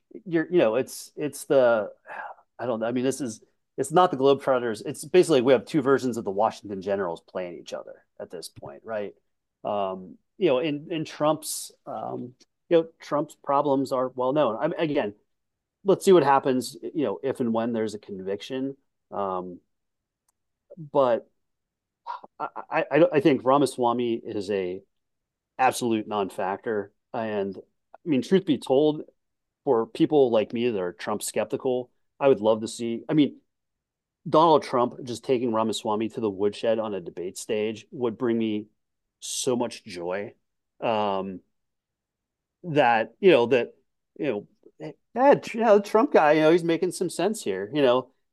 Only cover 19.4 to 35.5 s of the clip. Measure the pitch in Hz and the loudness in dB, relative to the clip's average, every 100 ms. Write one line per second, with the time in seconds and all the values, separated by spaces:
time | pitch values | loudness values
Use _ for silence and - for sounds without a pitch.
19.4 | 90 87 _ _ _ _ _ _ _ _ | -8 -14 _ _ _ _ _ _ _ _
20.4 | _ _ - - 147 143 127 113 - _ | _ _ -20 -18 -4 2 2 2 -4 _
21.4 | _ _ _ _ _ _ - - - - | _ _ _ _ _ _ -14 -14 -14 -12
22.4 | 147 - - 156 - 143 170 147 160 127 | -12 -12 -6 -4 0 4 4 4 4 2
23.4 | 123 143 135 - 120 120 120 117 110 107 | 4 4 2 0 0 0 -2 -2 -4 -6
24.4 | 95 101 90 95 - _ _ _ _ _ | -2 -2 -2 -6 -14 _ _ _ _ _
25.4 | _ - 127 - 123 110 104 104 95 - | _ 0 0 0 -2 -2 -2 -4 -4 -4
26.4 | 95 98 120 107 98 _ _ 123 110 104 | -6 -6 -4 -6 -6 _ _ -8 -6 -4
27.4 | 98 92 - _ _ - - 127 - 190 | -6 -8 -18 _ _ -12 -2 -2 2 2
28.4 | - 127 - 135 151 156 - _ _ _ | 2 -2 2 2 2 0 -8 _ _ _
29.4 | _ _ 143 117 113 - 160 151 127 113 | _ _ 0 0 0 0 2 4 4 2
30.4 | 101 117 123 101 90 - - 104 - 113 | 0 -2 -2 -2 -4 -6 -6 -6 -6 -6
31.4 | 104 131 131 127 123 _ _ - 139 107 | -4 -4 -2 -4 -6 _ _ 0 2 4
32.4 | 107 110 110 - 117 117 - 156 131 - | 4 2 -2 -8 -8 -6 0 2 2 0
33.4 | _ _ _ _ _ _ _ _ 156 156 | _ _ _ _ _ _ _ _ 0 4
34.4 | 165 147 - 123 120 - 127 113 - 127 | 6 4 2 0 0 -2 -10 -8 -2 0
35.4 | 123 | 0